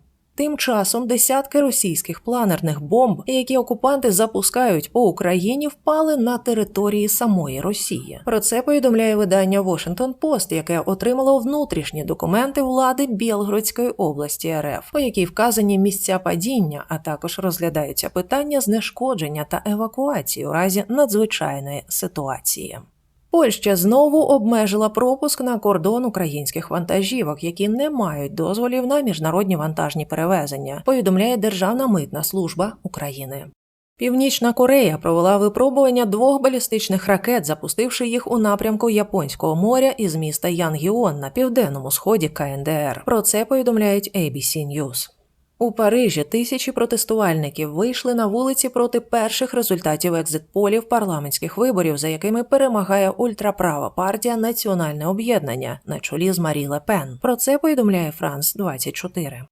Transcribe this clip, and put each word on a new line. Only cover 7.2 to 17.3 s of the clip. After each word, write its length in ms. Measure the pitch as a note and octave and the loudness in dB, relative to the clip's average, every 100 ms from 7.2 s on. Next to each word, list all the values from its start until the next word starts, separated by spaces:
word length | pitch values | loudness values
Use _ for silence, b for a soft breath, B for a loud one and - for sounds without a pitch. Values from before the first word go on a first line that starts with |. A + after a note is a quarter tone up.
| A#3+ F#3 C#3+ C3 | 2 2 0 -4
Росії. 600 | E3 G#3 - D3+ - - | -4 -4 -4 -6 -8 -10
Про 160 | - A3 | -2 0
це 220 | - A3+ | 0 0
повідомляє 540 | B3+ D4 B3 A3 A3 G#3+ | 2 2 4 4 2 2
видання 460 | G3+ F#3+ F#3+ G3 | 4 4 4 2
Washington 520 | F#3 D#3+ - F3+ B3+ B3+ | 2 -2 -4 -4 -4 -2
Post, 340 | D#4 B3+ - | 0 0 0
яке 260 | D#3+ D#3 E3+ | -4 -2 -2
отримало 580 | - F#3+ A#3 B3+ C4+ C4+ | 0 0 0 2 4 2
внутрішні 680 | A#3 D4 C#4+ - C#3+ D3+ | 2 -2 -2 -2 -4 -6
документи 580 | D3+ D#3+ E3 G3+ C4+ C#4 | -6 -4 0 2 2 0
влади 440 | C4 B3+ C4 B3+ C#4 | 0 2 2 2 -2
Білгородської 840 | G3+ A3+ G#3 G#3 G#3 G#3+ - A#3+ | 0 -2 0 0 -2 -2 -2 -2
області 580 | - E3+ C#3+ D3 - E3 | 0 -2 -2 -6 -4 -4
Р 180 | D#3+ D3 | -4 -4
Ф, 260 | A2+ - | -6 -4
по 60 | D4 | -2
якій 260 | C4 G3+ | 0 0
вказані 540 | F3 - A#3 A3 G3+ G3 | -2 2 2 2 2 4
місця 400 | G3 G3 - F#3 | 2 0 -2 -2
падіння, 640 | F3 E3+ G#3+ C4 D#3+ C#3+ - | 0 -2 0 0 0 -2 -8
а 100 | D#3+ | -6
також 400 | - D3 E3+ | -6 -6 -6